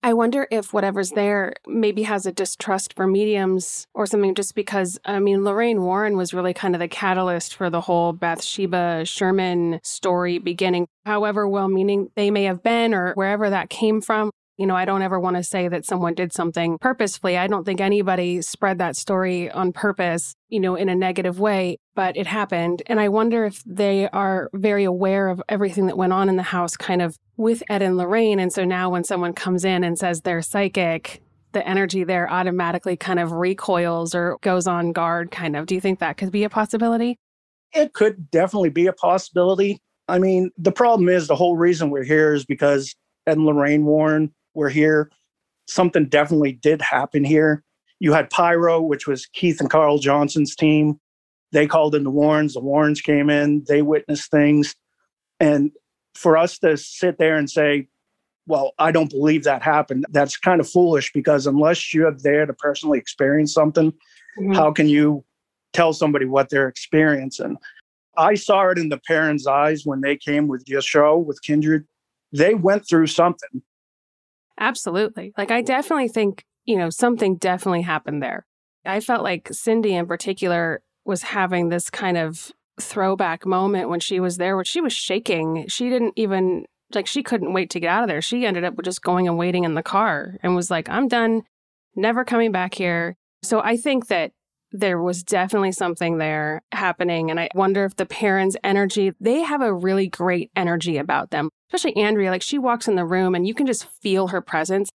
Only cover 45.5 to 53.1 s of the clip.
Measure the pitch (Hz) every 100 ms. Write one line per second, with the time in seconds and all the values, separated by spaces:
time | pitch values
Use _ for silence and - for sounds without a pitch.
45.5 | _ - - 180 165 143 147 147 160 143
46.5 | 123 151 156 - 139 135 147 139 156 156
47.5 | 151 _ _ _ _ 156 156 147 - 170
48.5 | 170 170 165 165 139 - 131 - - 175
49.5 | 160 135 156 151 147 139 143 147 160 143
50.5 | - 156 151 151 147 _ _ _ _ _
51.5 | 143 147 160 151 147 139 143 147 151 151
52.5 | 135 131 143 151 147 -